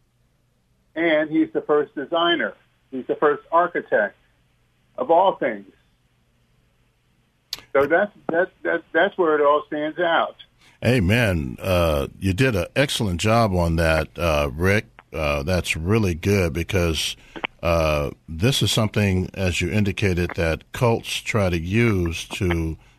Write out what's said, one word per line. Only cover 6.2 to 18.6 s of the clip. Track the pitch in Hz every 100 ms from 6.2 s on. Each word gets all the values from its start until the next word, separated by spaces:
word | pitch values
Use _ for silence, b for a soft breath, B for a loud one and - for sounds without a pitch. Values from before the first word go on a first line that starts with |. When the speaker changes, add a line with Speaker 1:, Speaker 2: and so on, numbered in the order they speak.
| _ _ _ _ _ _ _ _ _ _ _ _ _ - -
Speaker 1:
So | 135 143
that's, | 165 208 - -
that's, | 165 185 _
that's, | 170 165 -
that's | 165 196 -
where | 165
it | 151
all | 143 147 -
stands | 151 151 156
out. | 175 156 104 - - _ b b
Speaker 2:
Amen. | - 127 87 117 113 87 65 57
Uh, | 95 90 85 73 67 -
you | 95
did | 92 135
an | 98 82 -
excellent | 139 - 107 85
job | 107 113 113
on | 92 85 82
that, | 82 80 78 -
uh, | 82 73 73
Rick. | 69 92 104 - _ -
Uh, | 78 76 73
that's | 71 90 - 82
really | 82 113 98
good | 80 98 101 85
because, | 73 82 95 85 76 - - B B B B
uh, | 85 85 78 76 71 - -
this | 80 113 -